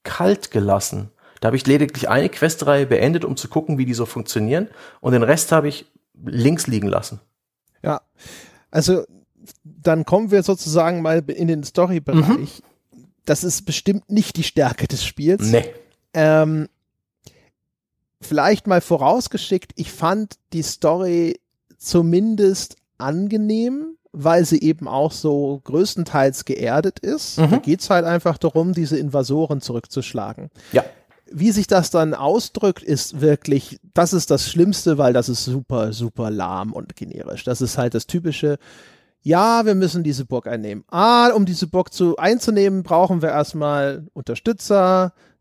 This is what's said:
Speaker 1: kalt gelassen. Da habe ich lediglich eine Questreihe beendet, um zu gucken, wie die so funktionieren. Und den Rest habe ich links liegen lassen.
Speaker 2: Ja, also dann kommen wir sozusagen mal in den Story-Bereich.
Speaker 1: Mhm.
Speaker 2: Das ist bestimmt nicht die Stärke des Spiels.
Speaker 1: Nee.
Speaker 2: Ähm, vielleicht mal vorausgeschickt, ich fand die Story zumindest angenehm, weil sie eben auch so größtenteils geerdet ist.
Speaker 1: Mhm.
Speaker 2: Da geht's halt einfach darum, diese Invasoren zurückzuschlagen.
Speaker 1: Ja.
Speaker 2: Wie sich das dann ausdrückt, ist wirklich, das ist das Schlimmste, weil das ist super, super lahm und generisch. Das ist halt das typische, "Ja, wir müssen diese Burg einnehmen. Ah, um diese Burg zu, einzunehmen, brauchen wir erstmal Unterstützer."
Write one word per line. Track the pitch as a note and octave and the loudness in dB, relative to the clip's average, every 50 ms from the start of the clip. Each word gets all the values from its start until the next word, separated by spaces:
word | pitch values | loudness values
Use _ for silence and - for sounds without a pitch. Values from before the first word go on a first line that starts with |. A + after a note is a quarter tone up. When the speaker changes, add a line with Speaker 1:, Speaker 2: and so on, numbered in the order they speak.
| - | -14
Speaker 1:
kalt | - - - F3 F#3+ G3+ G3 - - | -12 -6 -2 2 2 2 0 -2 -4
gelassen. | - A2+ G2+ G2+ G2 G2 - - F#2+ G2 G2+ G#2 _ _ _ _ _ - | -2 -2 0 2 0 0 0 -4 -8 -8 -10 -12 _ _ _ _ _ -4
Da | - A2+ | -2 0
habe | B2 | 0
ich | C3 B2+ | 0 2
lediglich | C3+ C#3 C#3+ D3+ C#3+ - - - - | 4 4 4 4 0 -2 -6 -4 0
eine | A2+ C3+ E3+ F#3 | 0 2 0 0
Questreihe | - - - D#3+ D#3+ - D3+ C#3+ C#3+ C#3 C3+ | -2 0 -2 0 0 0 0 2 2 2 2
beendet, | B2 A#2+ - A2 C#3 E3+ E3+ F3+ | 2 2 2 2 2 0 0 -2
um | D#3 C3+ - | -4 -6 -6
zu | - - | -8 -4
gucken, | - D#3+ D#3 - D3+ C3 | -4 -4 -2 -2 -2 -2
wie | C3 | -2
die | B2 A#2+ | -2 -2
so | A#2 A#2 | -4 -4
funktionieren. | A2 - A#2+ A2 - - A2+ G#2+ A2 C#3 E3+ G#3+ - - - - - - _ | -6 -6 -10 -10 -4 -2 -2 0 0 0 -2 -4 -6 -10 -20 -20 -20 -16 _
Und | - C3 B2+ | -2 2 2
den | A#2+ A#2 | 4 4
Rest | - D#3 E3 - - E3+ | 4 2 2 2 2 2
habe | D#3+ D3 D3 | 2 2 0
ich | C#3 - - _ _ _ _ _ _ - | -6 -8 -16 _ _ _ _ _ _ -16
links | E2 - - B2 A#2 C#3 E3+ E3 - - | -12 -8 -2 2 2 2 2 2 -2 -4
liegen | A#2 G#2 G2+ G2 | -2 -2 -2 0
lassen. | F#2+ - - - - G#2 _ _ _ _ _ _ _ _ _ _ _ _ | -2 -2 -4 -6 -14 -16 _ _ _ _ _ _ _ _ _ _ _ _
Speaker 2:
Ja, | - - D3+ - _ _ _ _ - - - - - - _ _ _ _ | -6 -6 -6 -6 _ _ _ _ -20 -20 -20 -20 -20 -20 _ _ _ _
also | - D#3 D3 F3+ F#3 E3+ - - _ F#2+ _ _ _ _ _ - - _ _ | -2 -2 2 2 0 0 0 -6 _ -20 _ _ _ _ _ -20 -20 _ _
dann | D#3 - - - F3 D#3+ E3 D3+ | -20 -14 -4 0 0 2 2 0
kommen | - F3+ G3+ A3+ G3+ | 2 0 0 2 4
wir | G3+ G3 | 2 2
sozusagen | E3+ - G3 - - D#3+ D3+ E3+ D#3+ E3 F3+ E3+ | 4 2 -2 -2 -2 -2 0 2 2 2 0 -2
mal | D#3+ D#3+ D#3+ E3 D3+ C#3 | 0 0 0 0 0 -2
in | C#3+ - E3+ E3 | -6 -2 0 0
den | E3 D3+ C#3+ | 0 -2 -4
Story-Bereich. | - - E3+ F3+ F3+ F#3 E3 C#3+ - E3 D#3+ D3 E3+ A#3+ - - - - - | -4 0 0 0 0 0 -4 -2 2 2 4 4 4 2 0 0 -8 -12 -18
Speaker 1:
Mhm. | - _ _ _ _ _ _ - - _ _ _ - | -20 _ _ _ _ _ _ -20 -20 _ _ _ -2
Speaker 2:
Das | - D3 - - | -2 0 0 0
ist | F3+ - - - | -4 -4 -4 -6
bestimmt | - D3 - - G3 G3 G3+ _ - | -6 -6 -4 -2 -2 -2 -2 _ -2
nicht | G#3 A3 - - - E3 | 0 0 0 0 -2 -4
die | D#3+ | -4
Stärke | - - D#3+ C#3 A#2+ A#2 - - - | -2 0 0 0 0 0 -2 -4 -4
des | - - - | -4 -6 -8
Spiels. | - - - C#3+ D#3+ F#3+ G3+ G#2 A2 | -8 -8 -2 0 2 2 2 2 2
Speaker 1:
Nee. | A2+ A#2 - - - - - _ _ _ _ _ - | 2 2 2 0 -12 -18 -20 _ _ _ _ _ 0
Speaker 2:
Ähm, | D#3+ D#3 D#3 D#3 D#3 D#3 D#3 D#3 D#3 D3+ - _ _ _ _ _ _ _ _ _ _ _ - _ _ _ _ _ _ _ _ _ _ _ _ _ _ _ _ _ _ | 2 4 4 6 4 4 2 0 -4 -4 -8 _ _ _ _ _ _ _ _ _ _ _ -20 _ _ _ _ _ _ _ _ _ _ _ _ _ _ _ _ _ _
vielleicht | - - D3+ D3 C#3+ F#3 G#3+ G3 - G#3 | -8 -4 0 2 4 4 4 2 2 2
mal | F#3 F3 | 2 2
vorausgeschickt, | - - F3 C#3+ C3+ C#3+ - B3 - - - - - - F#3+ F3+ - - - | 2 2 0 2 4 4 2 2 0 -4 -6 -8 -4 -2 -2 -4 -4 -6 -12
ich | - E3 - | -12 -12 -10
fand | - - - D#3+ F#3+ G#3+ A3 - - _ _ - - | -8 -2 -2 0 0 0 -4 -8 -10 _ _ -10 -6
die | E3 | -6
Story | D3+ - - - - D#3 E3 F3+ F#3+ F3+ F3 E3+ E3+ E3 - - _ _ _ _ _ _ _ _ | -6 -6 -6 0 0 2 2 2 0 0 0 0 0 0 -2 -6 _ _ _ _ _ _ _ _
zumindest | - - - F3 E3+ E3 E3+ F3+ G#3 A3+ A3 G#3 G3+ F#3+ F#3+ - - - - _ _ _ _ - | -8 0 2 2 4 4 4 2 2 2 0 2 2 2 2 0 -6 -12 -16 _ _ _ _ -8
angenehm, | B2+ C3+ D3+ F3 G3 G3+ A3 G#3+ G#3+ G#3+ A3 A3 A#3 B3 C4 C#4+ D#4 D#4+ D#4+ _ _ _ - | -6 -4 -4 -2 -4 -2 -2 -2 0 0 0 0 -2 -2 -4 -6 -8 -10 -14 _ _ _ -12
weil | D3+ C#3 D#3+ E3 F3 F3 | -2 0 2 4 4 4
sie | - E3 D3 | 4 2 2
eben | - D#3 D#3+ D#3+ C#3+ - | 2 2 0 0 -4 -6
auch | B2 C3+ D3+ D#3 | -2 -2 -2 -2
so | - - - D#3 C#3+ C#3+ C#3+ C#3 C#3+ C3+ _ | -2 -4 -2 0 0 0 0 -2 -4 -6 _
größtenteils | - C3 D#3+ G3 G#3+ - F3+ E3 - - D3 C3+ C#3 C3 - - | -4 0 0 0 0 -2 -6 -6 -2 0 2 2 2 0 -4 -6
geerdet | - C3+ - A#2+ A2+ A#2+ D3+ E3+ F#3+ - - | -6 -6 -4 -2 -2 0 0 0 -2 -4 -6
ist. | - - C#4+ D#4 - - - - | -6 -6 -6 -6 -8 -8 0 2
Speaker 1:
Mhm. | D#3+ D3 | 4 4
Speaker 2:
Da | G3+ C#4 | 4 2
geht's | - - D#3+ - - - | 2 0 -4 -2 0 0
halt | G3+ F3 E3 | 0 2 2
einfach | E3 E3+ E3+ - F3+ C3+ - | 2 0 0 0 -2 -2 0
darum, | - D#3+ - D#3+ E3 F3+ F3+ | -2 0 0 0 0 0 0
diese | E3+ D#3+ C3 D#3 C#3 | -2 -2 -2 -2 -2
Invasoren | D3 C#3+ C3+ C#3+ C3 A#2+ C#3 D3+ D#3+ D3 D3+ C3+ | -2 -2 -2 -2 0 0 0 -2 0 -2 -4 -6
zurückzuschlagen. | - - A#2+ A#2 - - - C#3 B2 - - A#2 G2+ G2+ - - - - _ - - - | -6 -6 -8 -8 -8 -8 -8 -8 -8 -6 -8 -8 -8 -10 -12 -14 -18 -20 _ -20 -10 0
Speaker 1:
Ja. | - - - - - _ _ _ _ _ _ - | 0 0 0 0 -12 _ _ _ _ _ _ -14
Speaker 2:
Wie | - D3 F3 A#3 | -6 0 2 2
sich | G3 G#3+ F#3+ - | 2 2 0 2
das | G#3 F#3 D#3 - | 2 2 2 2
dann | - E3+ D#3+ D#3 D3+ | 2 2 2 2 -2
ausdrückt, | - C#3 D3 F#3+ A#3 - - - A3 G#3+ G3 F3+ - - | -2 -2 0 0 0 -2 -4 -6 -2 0 0 -2 -2 -2
ist | - D3+ B2+ - - - C#3+ | -4 -2 -2 -4 -6 -6 0
wirklich, | C#3+ D#3 D3 - - - C#3+ C#3 - - F#3 - _ - - | 2 2 2 2 0 -2 -2 -2 -2 -6 -20 -20 _ -4 0
das | E3 F3 E3 G3 | 0 0 2 0
ist | E3+ - - | -2 0 0
das | - - - - | -2 -2 -2 -2
Schlimmste, | - E3 E3+ G3+ F#3+ - - F3 D3+ C#3 | 2 2 2 2 2 0 0 0 2 4
weil | C#3 B2 B2 | 4 4 4
das | B2+ A#2+ B2+ | 2 0 0
ist | B2 - - | -4 -4 -4
super, | C3 B2+ C3+ B2+ - C3 A#2 A2 A2 | -4 -4 -6 -4 -4 -4 -4 -2 -4
super | A2 A2+ A#2+ A2+ - - A#2 G#2+ | -4 -6 -6 -8 -6 -6 -6 -6
lahm | G#2+ G2+ F#2 F2 F#2+ F#2+ G2 G#2+ - | -4 -6 -6 -6 -6 -6 -8 -8 -10
und | - - - - | -10 -14 -14 -14
generisch. | - - - - - - - - - - | -16 -14 -14 -14 -14 -12 -12 -12 -8 -6
Das | B2 B2 - | -4 -2 -2
ist | C3 A#2 - - | -2 -4 -2 -2
halt | B2 B2 - | -4 -2 -2
das | A2+ - | -4 -6
typische, | - - F3 E3+ E3 C#3+ - - D3 C#3+ C#3 _ - - - - - _ _ _ _ _ _ - | -4 -6 -4 -4 -4 -4 -2 -2 -2 -2 -4 _ -18 -20 -20 -20 -20 _ _ _ _ _ _ 0
"Ja, | C#3+ D#3+ F3 G#3 A3+ A#3 A#3 A3 | 2 4 4 4 4 4 4 2
wir | G#3+ G3+ | 2 2
müssen | F#3+ F#3+ E3+ D3 F3 E3 | 2 2 0 0 -2 -2
diese | D3+ C#3 B2+ C3 | -2 -2 -4 -4
Burg | - B2+ A#2+ - A2 | -6 -6 -6 -6 -6
einnehmen. | A#2+ A2+ G#2+ G#2 G2+ G#2 - - | -8 -6 -6 -8 -10 -10 -12 -6
Ah, | - E3+ G3+ A#3 A#3+ A#3+ A#3+ A#3+ | 0 2 4 4 6 6 6 4
um | A3+ A3 G3+ | 4 4 2
diese | F3+ F3+ - F#3 | 0 0 -4 -4
Burg | D#3 - F#3 F3+ - | -2 0 -2 -2 -2
zu, | - - F3+ F3 D#3+ - | -2 0 0 0 0 0
einzunehmen, | D#3+ G3 A#3 A#3+ - A#3+ G#3+ G3+ G3 G3 F#3+ F#3+ F3 | 0 0 0 0 0 0 2 2 2 2 2 -2 -2
brauchen | - E3+ E3 F#3 F3 F#3 E3+ D#3 | 0 2 2 4 4 2 0 0
wir | D#3 | 0
erstmal | C#3+ D3+ D3 - - D#3 D3 D3 D3 C#3+ C#3 C#3 C#3 D#3+ D#3 - - | 0 0 -2 -2 -4 -4 -4 -2 -2 0 -2 -2 -4 -6 -12 -16 -16
Unterstützer." | C#3+ C3 - A#2+ - - A3+ A#3 - - - G#3 G3 F#3 F#3 F#3 F#3 F#3 F3+ - _ _ _ _ _ | -14 -10 -8 -8 -4 -2 -2 -2 -2 -2 2 2 4 4 4 4 2 2 0 -4 _ _ _ _ _